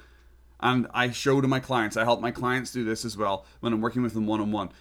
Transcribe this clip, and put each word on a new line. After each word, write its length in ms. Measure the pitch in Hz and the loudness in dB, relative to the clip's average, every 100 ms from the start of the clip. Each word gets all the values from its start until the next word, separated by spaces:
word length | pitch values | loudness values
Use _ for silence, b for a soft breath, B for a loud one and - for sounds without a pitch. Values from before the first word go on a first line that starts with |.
| b b b b b b | b b b b b b
and 280 | 123 127 113 | 0 2 0
I 200 | 117 123 | 0 -2
show 280 | 113 139 135 | 0 2 4
to 60 | 131 | 4
my 140 | 131 | 2
clients. 360 | 127 123 107 110 | 0 0 0 0
I 60 | |
help 180 | 117 120 | 2 2
my 120 | 120 | 0
clients 400 | 117 123 127 120 | -2 0 0 -2
do 100 | 127 | -4
this 220 | 113 110 | -2 -2
as 120 | 117 101 | -4 -2
well 300 | 104 95 b b | 0 -2 b b
when 120 | 117 | -2
I'm 80 | 110 | 0
working 220 | 117 123 | 0 0
with 120 | 120 | -2
them 120 | 110 107 | 0 0
one-on-one. 440 | 110 104 104 92 b | 0 0 -2 -6 b